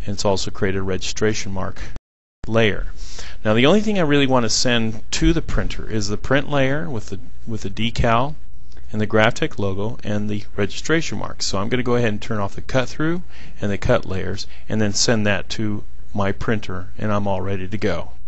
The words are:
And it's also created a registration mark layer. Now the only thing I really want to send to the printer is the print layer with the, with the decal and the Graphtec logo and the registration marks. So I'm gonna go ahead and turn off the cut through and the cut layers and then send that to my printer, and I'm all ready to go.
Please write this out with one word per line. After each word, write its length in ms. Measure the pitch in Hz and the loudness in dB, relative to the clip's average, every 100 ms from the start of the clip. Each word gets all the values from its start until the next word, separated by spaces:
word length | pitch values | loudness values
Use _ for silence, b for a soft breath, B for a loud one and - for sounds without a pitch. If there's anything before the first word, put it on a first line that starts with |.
And 100 | - | -2
it's 100 | 101 | 0
also 260 | 104 95 - | 0 0 -2
created 280 | - 98 95 | 0 0 0
a 40 | |
registration 680 | 95 92 - - 110 110 101 | -2 -2 -2 0 0 0 -2
mark 280 | 95 92 95 - - _ _ _ _ - | -2 -2 -4 -4 -6 _ _ _ _ -2
layer. 380 | 113 110 - - B B B B B | 2 2 2 -2 B B B B B
Now 100 | 110 | 2
the 120 | 110 131 | 4 4
only 140 | 208 | 4
thing 200 | 214 202 | 2 0
I 20 | |
really 240 | 156 143 135 | 2 2 2
want 160 | 127 | 2
to 80 | 113 | 2
send 500 | - 127 120 113 110 - | 2 2 2 0 0 -2
to 200 | - 160 | 2 2
the 80 | 165 | 2
printer 480 | - - 95 - - | 2 2 2 0 0
is 200 | 110 101 | 0 0
the 80 | 104 | 0
print 340 | - 135 139 | 2 2 2
layer 400 | 143 131 143 170 | 0 0 0 -2
with 200 | 117 - | -2 -2
the, 100 | 92 - - - | -2 -2 -2 -2
with 140 | 110 | -2
the 100 | 107 | -2
decal 640 | 101 113 113 120 113 139 151 - - - - - | 0 0 2 2 2 0 -2 -2 -2 -2 -2 -2
and 100 | 110 | 0
the 60 | 104 | 2
Graphtec 540 | 110 110 110 156 - | 2 2 2 -2 0
logo 380 | 98 95 107 123 | 0 0 -2 -2
and 260 | 98 104 104 | -2 0 0
the 140 | 104 - - | -2 -2 -2
registration 600 | 101 - - 165 - 104 | -2 -2 0 0 0 -2
marks. 280 | 90 - - | -2 -2 0
So 100 | 98 | 0
I'm 120 | 104 | 0
gonna 160 | 123 | 0
go 100 | 120 | 0
ahead 140 | 120 117 | 0 0
and 120 | 104 | 0
turn 200 | - 110 | 0 0
off 160 | 98 98 | 0 -2
the 60 | |
cut 260 | - 131 123 | 0 0 0
through 340 | - 156 175 - B B B | 0 0 0 -2 B B B
and 100 | 104 | 0
the 80 | 98 | 0
cut 260 | - 120 | 2 2
layers 440 | - 92 92 101 - B B | 2 0 -2 -2 0 B B
and 120 | 110 | 0
then 120 | 107 | 2
send 320 | 95 - 113 101 | 2 2 2 2
that 200 | 98 - | 0 0
to 340 | - 107 104 - - - | 0 0 0 -2 -2 0
my 200 | 104 98 | 0 0
printer, 560 | 101 - 107 - 92 92 - | 0 0 0 0 -2 -2 0
and 140 | 107 | 0
I'm 160 | 104 101 | 0 0
all 120 | 95 | 0
ready 280 | 95 98 92 | 0 0 0
to 100 | 101 | 0
go. 320 | 98 85 95 - | 0 0 -2 -2